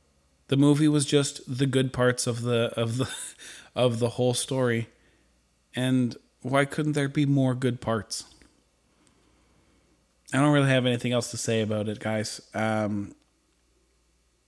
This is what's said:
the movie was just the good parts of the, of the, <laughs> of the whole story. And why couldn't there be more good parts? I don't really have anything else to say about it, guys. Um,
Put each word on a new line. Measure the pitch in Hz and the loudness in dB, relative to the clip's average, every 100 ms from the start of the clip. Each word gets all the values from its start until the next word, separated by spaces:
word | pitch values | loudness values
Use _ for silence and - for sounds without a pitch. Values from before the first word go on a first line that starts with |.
| _ _ _ _ - | _ _ _ _ -2
the | 135 | 4
movie | 143 147 156 | 4 6 4
was | 147 | 2
just | 139 147 143 - - 127 | 2 2 2 -6 -10 -2
the | 139 | 0
good | 131 131 | 2 0
parts | 127 127 123 - | 2 2 2 -2
of | 117 | -4
the, | 120 120 117 - | 0 0 0 -2
of | 113 120 | -2 -2
the, | - - - - | -4 -6 -14 -16
<laughs> | - - - - | -20 -20 -10 0
of | 123 113 | 2 2
the | 120 | -2
whole | - 123 120 | 0 0 0
story. | - 131 127 113 113 _ _ _ _ _ _ _ _ - | -4 -2 0 0 -4 _ _ _ _ _ _ _ _ -4
And | 127 131 120 - - _ | 0 0 0 -4 -18 _
why | 127 139 139 | -2 0 0
couldn't | - 151 | -2 -2
there | 147 139 | -2 -2
be | 147 143 | 0 2
more | 139 131 127 | 2 2 0
good | 127 123 | -2 -2
parts? | - 113 - - - - - _ _ _ _ _ _ _ _ _ _ _ _ _ _ _ _ _ - | -2 -4 -4 -12 -14 -20 -20 _ _ _ _ _ _ _ _ _ _ _ _ _ _ _ _ _ -6
I | 131 | 0
don't | 147 | 4
really | 147 135 | 4 4
have | 131 123 | 4 2
anything | 120 120 | 0 0
else | 123 - | -2 -2
to | 117 | -6
say | - 113 | -2 0
about | 107 107 104 | 0 -2 -4
it, | 104 | -6
guys. | 110 110 104 - - | -4 -4 -4 -10 -10
Um, | 104 110 107 107 104 101 - _ _ _ _ _ _ _ _ _ _ _ _ | -4 -2 0 -2 -4 -6 -14 _ _ _ _ _ _ _ _ _ _ _ _